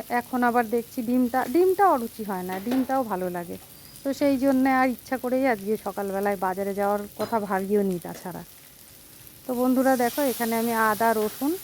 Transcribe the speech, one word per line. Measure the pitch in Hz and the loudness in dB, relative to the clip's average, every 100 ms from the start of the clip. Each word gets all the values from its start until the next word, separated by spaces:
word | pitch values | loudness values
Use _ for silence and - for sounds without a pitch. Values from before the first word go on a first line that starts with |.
| - | -2
এখন | 240 240 254 | -4 -2 0
আবার | 240 233 226 | 2 2 0
দেখছি | 233 226 - | -2 -2 -6
ডিমটা, | 233 247 247 254 247 | 0 2 2 0 0
ডিমটা | 262 370 370 392 | 4 4 4 4
অরুচি | 277 233 - | 4 -2 -8
হয় | 208 185 | -6 -6
না, | 180 190 | -6 -6
ডিমটাও | 202 262 247 269 | -2 -2 0 -2
ভালো | 233 185 180 | -2 -2 -4
লাগে। | 175 175 190 - - - - | -4 -8 -12 -16 -20 -20 -8
তো | 277 | -6
সেই | 262 285 269 | 0 2 2
জন্যে | 277 262 269 | 2 4 4
আর | 262 262 | 4 2
ইচ্ছা | 226 - 254 | 0 -6 -6
করেই | 247 254 269 | -2 0 2
আজকে | 220 196 214 | 0 -2 -4
সকালবেলায় | 208 190 196 196 202 196 | -4 -6 -4 -2 -2 0
বাজারে | 185 185 196 | -2 -2 -4
যাওয়ার | 196 202 208 208 - | -2 0 0 -4 -8
কথা | 214 226 | -2 -2
ভাবিও | 202 190 196 208 | 0 -2 0 2
নি | 196 180 | 2 -2
তাছাড়া। | 170 165 185 170 170 - - - - - - - - - - | -6 -10 -12 -12 -16 -20 -20 -20 -20 -20 -20 -20 -20 -18 -8
তো | |
বন্ধুরা | 247 254 254 262 262 | 0 2 4 4 4
দেখো | 240 262 | 2 0
এখানে | 285 226 233 226 | -2 0 -2 0
আমি | 233 | 0
আদা | 226 220 208 226 | 2 2 4 2
রসুন | 220 214 - 269 370 | 2 0 -2 -4 -4